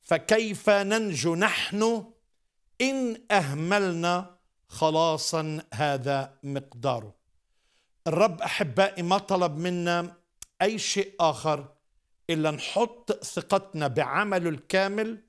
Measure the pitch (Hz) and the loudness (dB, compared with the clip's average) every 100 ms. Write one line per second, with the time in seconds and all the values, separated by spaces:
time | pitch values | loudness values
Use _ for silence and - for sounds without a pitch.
0 | - 160 - 220 220 185 214 202 196 226 | 0 0 4 2 2 0 2 4 4 0
1 | 208 139 165 165 208 - - 202 226 226 | 0 -2 -2 2 0 0 -4 0 0 0
2 | - _ _ _ _ _ _ - 262 269 | -6 _ _ _ _ _ _ -2 0 0
3 | 247 226 - 202 143 147 170 202 190 165 | -2 -4 0 2 2 -2 0 2 2 0
4 | 175 180 185 - _ _ _ - 156 156 | 0 0 -2 -14 _ _ _ -2 2 4
5 | 165 156 - 160 156 151 - 107 147 139 | 2 0 -2 -2 -2 -6 -8 -2 0 0
6 | 135 139 135 _ 139 139 139 120 135 120 | -2 -2 -4 _ -8 -8 -10 -6 -4 -4
7 | 104 - _ _ _ _ _ _ _ _ | -6 -20 _ _ _ _ _ _ _ _
8 | 160 160 214 165 - - 160 123 196 180 | -2 2 2 0 -4 -4 0 2 2 0
9 | 175 196 196 190 170 151 180 175 175 175 | 0 0 0 0 0 -2 -4 -2 0 -2
10 | 175 - _ - - - 196 220 - 202 | -4 -12 _ -20 -10 0 0 0 -2 -2
11 | 196 - 160 120 156 143 135 _ _ _ | -2 0 0 2 -2 -2 -4 _ _ _
12 | _ _ - 156 156 147 - - 233 - | _ _ -4 0 0 -2 -4 -2 -2 -2
13 | - - - 175 - 196 196 160 143 120 | -6 -6 -6 -8 0 0 0 -4 -2 0
14 | 131 156 208 185 170 143 - 185 196 208 | 0 0 0 0 -2 -4 -2 0 0 -2
15 | 220 220 | -6 -8